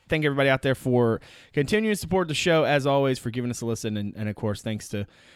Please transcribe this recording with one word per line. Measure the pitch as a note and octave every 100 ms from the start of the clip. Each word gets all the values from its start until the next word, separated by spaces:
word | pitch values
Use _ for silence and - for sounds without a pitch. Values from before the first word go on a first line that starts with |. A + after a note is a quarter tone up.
| -
thank | D#3+
everybody | D3+ C#3 C3+
out | C3
there | C#3 B2+
for | C3+ A#2+ A#2 A2 - - -
continuing | - C#3 G#3+ A3
to | G#3
support | D#3+ F#3 E3+
the |
show, | C#3+ F3+ D#3+
as | C3 C#3+ C#3
always, | C#3 C#3 C3
for | B2
giving | A#2+ B2
us | A#2
a | A#2
listen, | A2+ A2+ G#2
and, | G2+
and | G2+ G#2+
of | G#2
course, | A2 G2+
thanks | A2+ G#2+ -
to, | G#2 G2+ - -